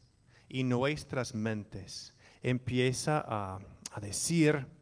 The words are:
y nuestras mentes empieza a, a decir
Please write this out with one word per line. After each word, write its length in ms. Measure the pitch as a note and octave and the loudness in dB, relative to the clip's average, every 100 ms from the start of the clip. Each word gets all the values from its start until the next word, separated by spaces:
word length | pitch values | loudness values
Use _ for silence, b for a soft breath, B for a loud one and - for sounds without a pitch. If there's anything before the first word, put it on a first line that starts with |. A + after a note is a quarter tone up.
| - _ _ b b | -20 _ _ b b
y 140 | C3 | -2
nuestras 720 | C3 B2 C3+ D3+ - C#3 A#2+ | 2 2 2 0 -4 -4 -4
mentes 800 | A2 A2 G#2+ G2+ G#2 F#2 - - - b b | -2 -2 -2 -6 -12 -12 -14 -16 -20 b b
empieza 800 | - B2+ B2+ B2 B2+ B2+ - D3+ - | -2 0 0 2 2 2 0 0 0
a, 340 | A2 G2 F#2+ G2 - - | -4 -4 -8 -12 -16 -12
a 60 | - | -10
decir 680 | G#2 - - E3+ D3+ D3+ C3+ - | -6 -4 2 6 6 4 -2 -14